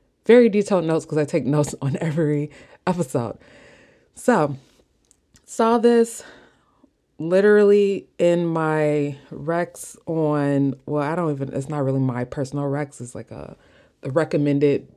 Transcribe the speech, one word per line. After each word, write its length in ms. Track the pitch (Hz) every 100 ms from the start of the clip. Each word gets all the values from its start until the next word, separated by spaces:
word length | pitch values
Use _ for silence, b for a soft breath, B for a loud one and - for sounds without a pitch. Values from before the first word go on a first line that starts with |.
| b _ -
very 220 | 240 233
detailed 360 | 202 202 190
notes 200 | 160 160
'cause 140 | 156 147
I 60 |
take 200 | 147 170 131
notes 280 | 147 143 -
<laughs> 40 |
on 140 | 139 139
every 500 | 165 151 147 147 147 B B B -
episode. 520 | 180 165 139 117 - b b b b b b b
So, 420 | - - 220 147 131 b b _ _ _ _ _ _
saw 340 | _ - 226 233
this 440 | 233 233 226 - B B B B B B _ _ _ _
literally 880 | 160 185 208 208 202 202 196 196 - -
in 280 | 175 175 170
my 720 | 165 160 156 151 147 143 135 -
Rex 680 | 147 143 170 170 - - - -
on, 680 | 160 151 147 143 139 139 135 -
well, 160 | 147
I 120 | 143
don't 160 | 170 165
even, 200 | 139 135
it's 160 | - 135
not 160 | 147
really 160 | 135 135
my 240 | 131 120
personal 420 | 123 - 135 147 143
Rex, 340 | 139 143 -
it's 140 | 123
like 160 | - 113
a, 260 | 101 71 - b b b _
the 100 | 139
recommended 800 | 143 156 156 147 143 143 139 -